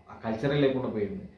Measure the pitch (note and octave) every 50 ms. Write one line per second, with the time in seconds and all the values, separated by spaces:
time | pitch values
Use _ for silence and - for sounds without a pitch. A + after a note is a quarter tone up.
0 | - - - - - A#2 A2+ - C#3 C#3 C#3+ D3 C#3 C3 C3 B2+ A#2+ A2 G#2+ G#2+
1 | G2+ F#2+ F#2+ F#2 - - -